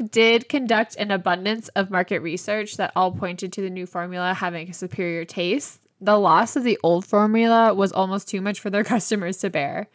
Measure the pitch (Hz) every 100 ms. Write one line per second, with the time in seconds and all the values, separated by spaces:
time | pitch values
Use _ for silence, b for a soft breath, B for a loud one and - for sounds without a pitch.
0 | 214 226 226 226 - 285 233 220 226 -
1 | 208 190 185 175 196 220 - 196 190 185
2 | 180 - 160 170 - 214 208 - 190 180
3 | 185 185 185 180 185 208 190 185 180 175
4 | 175 180 180 180 185 170 175 165 180 -
5 | 175 170 170 - 175 277 - - _ _
6 | 196 208 180 165 226 285 247 - 165 175
7 | - 208 214 226 226 226 226 196 190 190
8 | 190 196 - 190 202 196 208 202 - 240
9 | - 208 175 185 196 156 139 - 208